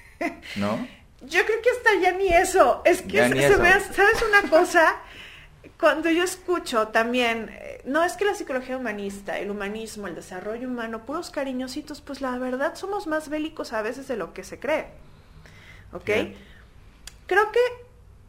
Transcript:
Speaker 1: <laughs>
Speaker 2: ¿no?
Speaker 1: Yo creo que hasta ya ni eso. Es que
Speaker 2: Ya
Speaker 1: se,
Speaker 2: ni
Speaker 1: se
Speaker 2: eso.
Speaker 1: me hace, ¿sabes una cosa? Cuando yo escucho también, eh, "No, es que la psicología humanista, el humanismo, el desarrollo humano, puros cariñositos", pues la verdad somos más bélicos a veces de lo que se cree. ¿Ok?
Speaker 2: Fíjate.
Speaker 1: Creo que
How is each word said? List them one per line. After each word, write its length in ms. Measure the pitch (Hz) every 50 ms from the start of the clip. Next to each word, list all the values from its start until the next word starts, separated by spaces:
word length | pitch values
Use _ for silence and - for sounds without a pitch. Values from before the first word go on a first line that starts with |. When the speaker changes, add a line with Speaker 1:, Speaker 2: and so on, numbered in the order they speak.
| - - - -
Speaker 1:
<laughs> 360 | 339 330 339 - - - -
Speaker 2:
¿no? 300 | - 101 - 107 - 247 - - - - - - - -
Speaker 1:
Yo 180 | 269 311 392 440
creo 160 | - 440 453 -
que 80 | 494
hasta 200 | 494 494 - 453 415 349 359
ya 100 | 359 359
ni 160 | 370 392 381
eso. 540 | 339 339 370 359 - 381 302 247 - - -
Es 180 | 320 359 - -
que 120 | 196 -
Speaker 2:
Ya 120 | - 247 247
Speaker 1:
se, 60 | 262
Speaker 2:
ni 60 | 262
Speaker 1:
se 60 | 277 403 403
Speaker 2:
eso. 100 | 381 349
Speaker 1:
me 60 | 349
hace, 260 | 381 403 403 - -
¿sabes 280 | - 392 427 453 - 466 440
una 220 | 415 403 403 -
cosa? 460 | 320 320 359 359 - 349 320 339 403 - - - - - - - - - - - - - - - - -
Cuando 300 | 349 - 269 320 311 330
yo 140 | 320 339 359
escucho 640 | 359 - - - - 349 339 339 - 262 220 220 220
también, 600 | - 226 226 240 240 254 247 233 226 226 220 - -
eh, 280 | - - - - - -
"No, 160 | 240 269 311 339
es 80 | 359 359
que 100 | - 403
la 100 | 415 381
psicología 420 | - 330 - 269 254 254 254 254
humanista, 600 | 262 254 226 208 208 202 196 196 196 196 - - -
el 120 | 175 202
humanismo, 560 | 202 208 196 196 214 220 220 214 - 208 202
el 80 | 185 165
desarrollo 540 | 170 170 - 185 185 190 208 220 233 254 254
humano, 380 | 247 240 226 226 226 226 226
puros 240 | - 285 339 339 -
cariñositos", 720 | - 302 277 269 254 254 262 254 254 302 294 - 302 - -
pues 180 | - 277 269
la 160 | 277 254 247 247
verdad 360 | 254 254 254 254 277 330 -
somos 320 | - - 381 403 403 -
más 220 | 311 311 311 311 277
bélicos 420 | 302 311 302 320 - - 294 - 240
a 80 | 220 208
veces 240 | 220 262 277 269 -
de 80 | 254
lo 180 | 214 165 170 -
que 100 | - 185
se 140 | - 175 -
cree. 280 | - 254 311 277 - - - - - - - - - - - - - - - - - - - - - - -
¿Ok? 120 | 175 -
Speaker 2:
Fíjate. 320 | - 208 226 302 - - - - - - - - - - - - - - - - - - - -
Speaker 1:
Creo 260 | - 359 392 427 427 440
que 60 | 466 494 494 494 - - - - - - - - - -